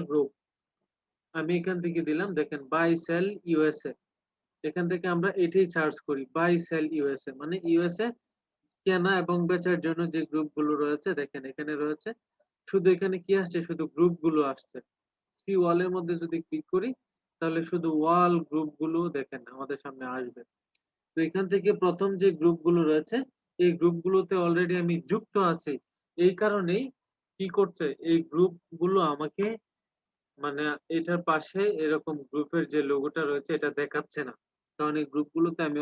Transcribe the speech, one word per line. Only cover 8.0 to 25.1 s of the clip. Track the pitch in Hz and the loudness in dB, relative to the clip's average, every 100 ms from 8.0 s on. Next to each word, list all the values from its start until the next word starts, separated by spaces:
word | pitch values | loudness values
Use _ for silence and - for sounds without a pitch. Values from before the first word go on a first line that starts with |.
| 233 | -4
এ | 240 _ _ _ _ _ _ 196 | -4 _ _ _ _ _ _ 0
কেনা | 185 190 190 | 2 2 2
এবং | 170 175 170 | 0 0 2
বেচার | 175 175 165 156 | 0 0 0 0
জন্য | 165 165 | -2 -2
যে | 160 151 | -2 -2
গ্রুপগুলো | 151 151 151 151 147 | -4 -4 -2 0 0
রয়েছে, | 147 147 190 147 | 0 -2 -2 -4
দেখেন | 139 139 131 | -6 -8 -12
এখানে | 143 151 147 | -10 -6 -4
রয়েছে। | 151 151 214 233 _ _ _ _ - | -4 -4 -8 -12 _ _ _ _ -2
শুধু | 196 180 175 | 2 4 2
এখানে | 196 185 175 | 0 -2 0
কি | 196 | 0
আসছে? | 175 175 170 | 0 -4 -2
শুধু | 160 156 156 | -2 -2 4
গ্রুপগুলো | 175 170 160 156 139 | 2 4 2 2 2
আসছে। | 131 _ 127 _ _ _ _ _ _ | -2 _ -18 _ _ _ _ _ _
see | - 190 175 | -2 2 4
all | 175 | 4
এর | 185 180 | 2 -2
মধ্যে | 170 170 | -2 -4
যদি | 165 170 - | -4 -6 -4
ক্লিক | 156 - | -8 -2
করি, | 185 240 262 _ _ _ - | -2 -2 -8 _ _ _ -6
তাহলে | 165 165 165 | -2 -2 -2
শুধু | 175 165 156 160 175 | -2 0 2 4 4
all | 175 170 156 | 4 2 0
গ্রুপগুলো | 156 156 - 160 165 175 143 | -4 -4 -4 -2 0 -2 -4
দেখেন | 127 127 120 131 | -8 -12 -14 -14
আমাদের | 135 139 | -8 -8
সামনে | 143 131 127 127 | -10 -12 -8 -8
আসবে। | 123 120 - _ _ _ _ _ _ | -8 -12 -20 _ _ _ _ _ _
তো | 160 165 | -2 0
এখান | 190 185 | 0 0
থেকে | 196 190 - | 2 2 2
প্রথম | 175 175 196 190 | 2 2 -2 2
যে | 196 151 | 2 4
গ্রুপগুলো | 170 165 156 175 156 | 2 2 2 4 4
রয়েছে, | 156 160 240 269 _ _ - | 2 0 -4 -4 _ _ 2
এই | 180 170 | 2 4
গ্রুপগুলোতে | 175 170 180 190 180 190 170 | 2 2 2 2 2 0 2
already | 170 175 180 | 2 2 0
আমি | 170 170 - | 0 -2 -2